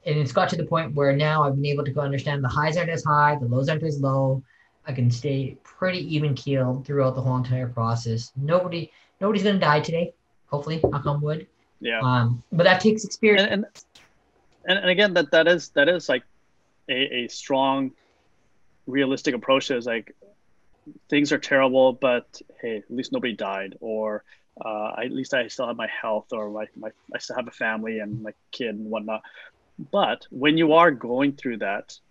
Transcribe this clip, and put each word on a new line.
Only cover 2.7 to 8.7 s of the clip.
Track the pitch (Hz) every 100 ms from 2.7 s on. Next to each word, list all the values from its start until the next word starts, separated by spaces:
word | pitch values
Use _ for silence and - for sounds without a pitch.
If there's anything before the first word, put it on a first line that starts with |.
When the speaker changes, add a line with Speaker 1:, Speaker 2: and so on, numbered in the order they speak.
| 160
Speaker 1:
aren't | 165
as | 165
high, | 160 147 147 151
the | 123
lows | 127 139
aren't | 156
as | 160 143
low. | 135 135 135 131 - _ _ _ -
I |
can | 131 120
stay | 120 147 135 139 -
pretty | - - 185 180 147
even | 151 151
keeled | 131 143 139 127 131
throughout | - 143 131
the | 127
whole | 127 127
entire | 123 127 123
process. | 120 113 117 117 113 - 135
Nobody, | 143 175 180